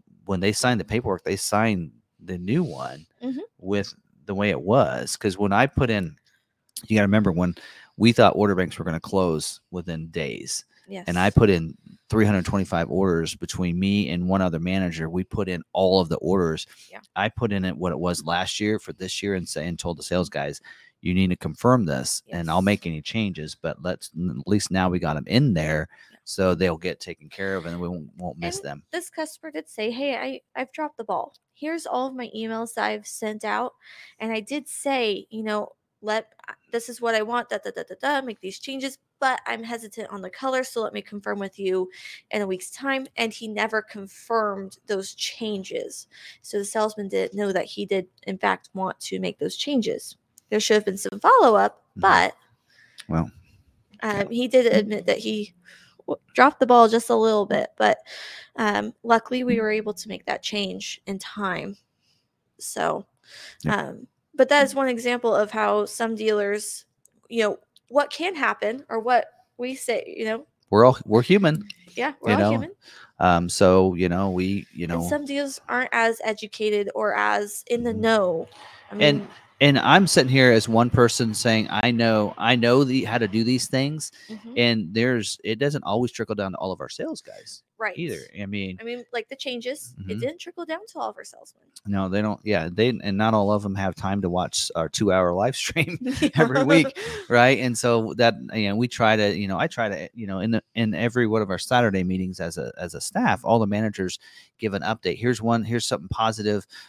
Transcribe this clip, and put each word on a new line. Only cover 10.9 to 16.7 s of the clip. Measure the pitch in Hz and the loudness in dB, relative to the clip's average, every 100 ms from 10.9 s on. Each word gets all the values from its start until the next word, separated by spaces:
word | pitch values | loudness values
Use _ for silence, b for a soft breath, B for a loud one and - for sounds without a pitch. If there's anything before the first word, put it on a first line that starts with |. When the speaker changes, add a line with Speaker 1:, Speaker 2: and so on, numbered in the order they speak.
| 190 - | -12 -4
Speaker 1:
And | 87 | 0
I | 98 | 2
Speaker 2:
Yes. | |
Speaker 1:
put | - 110 | 6 6
in | 90 80 - - - - | 4 0 -10 -20 -20 -2
three | 110 104 | 2 4
hundred | 98 | 2
twenty-five | 85 101 92 85 85 | 0 -2 0 -2 0
orders | 78 95 82 82 | 0 2 0 -2
between | - 87 - 90 87 | -6 -8 -4 -2 0
me | 95 101 76 | 0 0 0
and | 87 90 | -2 0
one | 95 | 0
other | 92 82 | 0 -2
manager. | 87 95 92 80 82 | -2 -2 -2 -4 -4
We | 90 | -4
put | 92 - 92 | -4 -4 -4
in | 87 - | -6 -4
all | - 92 95 | 0 4 4
of | 85 | 4
the | 82 | 0
orders. | 78 95 85 80 B | 0 2 2 -2 B